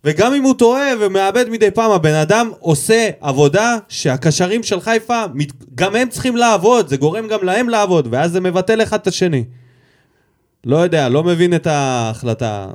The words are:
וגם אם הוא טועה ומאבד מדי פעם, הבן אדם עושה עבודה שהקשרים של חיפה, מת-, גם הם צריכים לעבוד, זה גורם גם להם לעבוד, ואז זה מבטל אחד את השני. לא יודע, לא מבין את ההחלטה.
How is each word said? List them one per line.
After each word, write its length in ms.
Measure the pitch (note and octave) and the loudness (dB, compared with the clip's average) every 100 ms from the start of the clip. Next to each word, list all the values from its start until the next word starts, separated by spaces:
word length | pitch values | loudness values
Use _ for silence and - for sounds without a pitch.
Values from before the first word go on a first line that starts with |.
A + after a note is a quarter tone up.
| D3 | -2
וגם 280 | D#3 A3+ | 2 2
אם 80 | C#4+ | 2
הוא 120 | C4+ | 2
טועה 340 | B3+ A#3 B3+ C#4 A#3+ | 4 2 2 -2 0
ומאבד 440 | G3+ F#3+ G3 G#3+ B3 | 0 0 0 0 -2
מדי 200 | A3+ G#3 | 0 0
פעם, 200 | F#3+ A3 | 2 2
הבן 240 | F#3+ D#3 | 2 2
אדם 360 | D#3 D#3 G#3+ A#3 - | 0 2 0 0 -4
עושה 500 | E3+ D3 - A3+ A3 D#3 | -2 -2 2 2 0 -4
עבודה 560 | C#3+ C3 C#3+ F3 A#3 A#3 - | -4 2 2 4 0 -2 -6
שהקשרים 760 | - D3+ C3 D#3+ D3 F#3 A3+ | -6 -4 0 0 0 0 -2
של 180 | A3+ F#3+ | -2 -6
חיפה, 440 | G#3+ A3+ A3+ A#3 G#3 | -2 -2 -2 -4 -4
מת-, 180 | C3 D3 - - | -6 -8 -8 -16
גם 220 | B2 F#3 G#3+ | -4 -2 0
הם 120 | B3+ | -2
צריכים 280 | - C4 A#3 | -2 -4 0
לעבוד, 520 | A#3 G#3 F#3+ A#3+ D#3+ | 2 2 4 2 0
זה 80 | C3+ | 0
גורם 320 | D3 G3+ A3 | -2 -2 -4
גם 100 | G#3+ | -4
להם 240 | F#3 G3+ B3 | -2 0 0
לעבוד, 400 | A3+ G3+ F3 B2 | 0 2 0 0
ואז 220 | A#2+ E3+ | -2 0
זה 80 | F3+ | 0
מבטל 420 | F#3 F3+ F#3 A3 | -2 -2 0 0
אחד 160 | G3+ G#3+ | 0 -2
את 80 | G3+ | -4
השני. 380 | - F#3 C#3 A#2 - _ _ _ _ _ _ _ _ _ _ | -2 -2 -2 -4 -12 _ _ _ _ _ _ _ _ _ _
לא 120 | A#2 D3 | -2 0
יודע, 320 | F3 E3 C3 | 2 0 2
לא 160 | C3+ | 0
מבין 300 | E3+ E3+ F3 | 0 2 2
את 120 | E3+ E3 | 2 0
ההחלטה. 1000 | D3 C3+ B2+ A2+ A2+ B2 A2 A#2 G2+ G2 | -2 -2 -2 -4 -4 -4 -4 -4 -6 -10